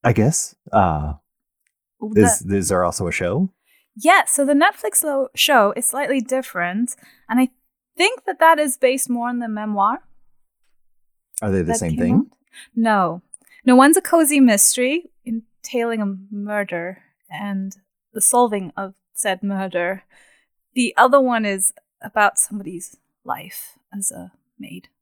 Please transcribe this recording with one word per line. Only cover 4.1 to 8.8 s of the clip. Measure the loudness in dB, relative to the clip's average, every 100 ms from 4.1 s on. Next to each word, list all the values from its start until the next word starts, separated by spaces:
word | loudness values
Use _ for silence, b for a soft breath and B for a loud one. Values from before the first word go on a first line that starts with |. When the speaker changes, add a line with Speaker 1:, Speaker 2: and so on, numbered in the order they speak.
| 4
Speaker 2:
so | 2 0
the | 2
Netflix | 2 2 0 -4 -2
lo-, | -2 -4 -4
show | -2 4 4 4 0
is | -6
slightly | -4 -2 -2
different, | -2 -6 -4 -6 -4 -2 -4 -6 b b b
and | 0
I | 0 _ _ _ _ -2
think | -2 -2
that | -8 2
that | 4 4
is | 0
based | 0